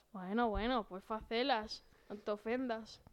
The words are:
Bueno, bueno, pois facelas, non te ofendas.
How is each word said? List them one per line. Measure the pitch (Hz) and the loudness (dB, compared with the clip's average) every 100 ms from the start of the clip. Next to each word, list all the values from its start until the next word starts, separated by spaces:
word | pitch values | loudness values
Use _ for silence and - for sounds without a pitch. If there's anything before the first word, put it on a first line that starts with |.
| - 196 | -10 -10
Bueno, | 180 220 240 | -2 2 2
bueno, | 196 220 254 196 | 2 2 2 0
pois | 185 | -8
facelas, | - 220 - 226 269 233 220 - - - - | -6 -6 0 2 4 2 0 -8 -12 -20 -12
non | 202 | -6
te | - | -2
ofendas. | 208 226 247 262 226 220 - - | -2 0 0 0 -2 -4 -16 -20